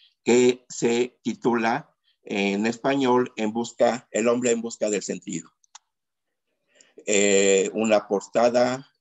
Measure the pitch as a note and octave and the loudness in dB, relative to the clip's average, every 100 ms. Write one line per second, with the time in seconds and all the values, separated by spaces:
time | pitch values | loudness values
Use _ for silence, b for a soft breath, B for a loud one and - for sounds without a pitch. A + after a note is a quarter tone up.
0 | b _ - A#2+ B2 B2 _ - A#2 A#2 | b _ 2 4 4 2 _ -6 -2 -2
1 | A#2+ - A#2 - C3 A#2 A2+ C3+ - _ | -4 -6 -8 -4 -2 0 -2 -4 -8 _
2 | _ _ - G#2+ G2+ G2 A2+ A#2 C3+ C#3 | _ _ -8 -4 -2 -2 -4 -2 -4 0
3 | C3 B2+ B2 - G#2+ A#2 A#2 - A#2+ A#2 | 0 0 0 -4 -6 -6 -8 -2 0 0
4 | - G#2+ A#2 B2 B2 A#2 A2+ - G#2+ G2+ | -6 -2 0 0 0 -2 -4 -6 -4 -4
5 | - F#2 - E2+ - _ _ - _ _ | -6 -10 -10 -12 -12 _ _ -20 _ _
6 | _ _ _ _ _ _ b b b - | _ _ _ _ _ _ b b b -14
7 | - G2+ G2+ G2 G2 G2 G2 G#2+ A2+ G#2 | -2 2 4 4 4 2 2 -2 2 0
8 | - G2+ - A#2 A#2+ B2 B2 C3 - _ | 2 -4 -2 0 2 2 0 -2 -12 _